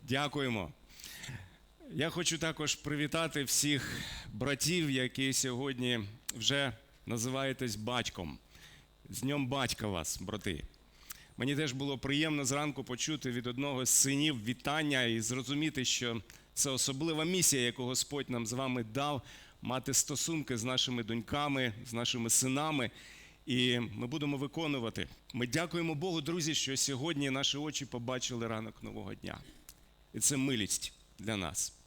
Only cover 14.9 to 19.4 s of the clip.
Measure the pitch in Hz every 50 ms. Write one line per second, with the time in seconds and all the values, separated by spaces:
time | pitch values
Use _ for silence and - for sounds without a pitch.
14.9 | 143 131 127 117 113 113 113 - 123 131 131 120 143 143 156 160 - 135 127 -
15.9 | - - 127 120 117 113 - - - - - - - - - 143 135 123 - -
16.9 | 135 135 160 165 160 151 156 170 185 185 165 - - 135 123 120 113 - 127 123
17.9 | 131 123 - - 143 143 131 - 127 120 117 110 120 123 135 131 127 127 117 110
18.9 | 107 135 139 147 147 131 - - - -